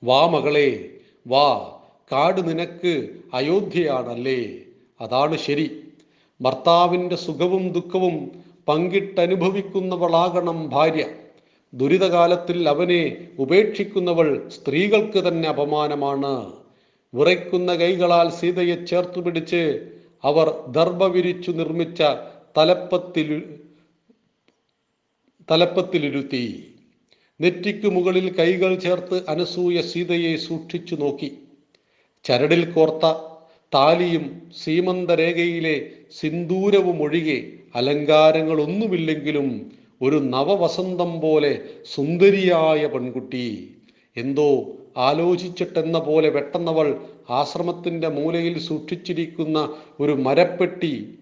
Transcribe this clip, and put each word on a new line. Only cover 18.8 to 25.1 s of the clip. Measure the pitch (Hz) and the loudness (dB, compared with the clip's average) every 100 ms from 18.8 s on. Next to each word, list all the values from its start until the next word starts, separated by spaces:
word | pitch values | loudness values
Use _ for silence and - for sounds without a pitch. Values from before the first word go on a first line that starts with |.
| 175 | -2
ചേർത്തു | 175 180 180 | -2 -2 -4
പിടിച്ച് | 175 165 160 175 160 127 - - - _ | -4 -4 -2 0 0 -2 -8 -20 -20 _
അവർ | 135 151 156 - - | 0 4 2 0 -4
ദർഭ | 127 170 175 | 0 0 2
വിരിച്ചു | 190 180 180 180 185 | 2 2 0 -2 -4
നിർമ്മിച്ച | 165 160 165 165 - 151 127 - - _ - | -4 -2 -2 -4 0 0 0 -8 -20 _ 2
തലപ്പത്തിൽ, | 160 180 - 180 180 - 151 151 - - - _ _ _ _ _ _ _ _ _ _ _ _ _ _ | 4 4 0 -4 -2 -4 -2 -4 -8 -18 -20 _ _ _ _ _ _ _ _ _ _ _ _ _ _